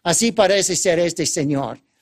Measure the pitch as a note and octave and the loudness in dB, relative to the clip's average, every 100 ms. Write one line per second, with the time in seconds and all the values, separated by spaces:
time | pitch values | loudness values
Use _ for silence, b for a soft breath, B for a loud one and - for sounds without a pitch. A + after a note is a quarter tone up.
0 | F3 E3 A3+ G3+ F#3+ G3 F#3 E3 F#3 E3 | -2 0 0 2 2 2 0 0 0 2
1 | E3+ E3+ D3 F3 C#3+ C#3 A#2+ B2 _ _ | 0 -2 -4 -2 -2 -2 -6 -10 _ _